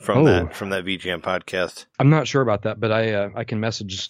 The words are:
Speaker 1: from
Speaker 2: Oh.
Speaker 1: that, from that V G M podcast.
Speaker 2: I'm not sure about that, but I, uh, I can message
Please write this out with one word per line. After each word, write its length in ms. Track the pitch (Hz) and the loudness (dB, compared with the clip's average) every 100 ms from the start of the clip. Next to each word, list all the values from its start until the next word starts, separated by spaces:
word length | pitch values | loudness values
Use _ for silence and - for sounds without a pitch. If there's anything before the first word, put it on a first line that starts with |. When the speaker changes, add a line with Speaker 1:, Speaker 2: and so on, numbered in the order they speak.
Speaker 1:
from 160 | - 107 | 0 4
Speaker 2:
Oh. 80 | 151 | 6
Speaker 1:
that, 300 | 90 82 - | 4 0 -4
from 160 | 98 | -6
that 140 | 98 90 | -4 -4
V 120 | 92 | -6
G 140 | 92 | -6
M 100 | 87 | -6
podcast. 640 | - 90 - 92 87 - - - | -4 -4 -4 -4 -4 -6 -8 2
Speaker 2:
I'm 100 | 135 | 4
not 180 | 156 123 | 4 2
sure 140 | 139 | 0
about 220 | 120 101 | 2 0
that, 160 | 107 104 | -2 -4
but 120 | 110 | 0
I, 220 | 110 110 | 0 0
uh, 160 | 104 101 101 | 0 -2 -6
I 80 | |
can 160 | 113 107 | -6 -4
message 500 | 113 - 101 92 | -4 -4 -8 -10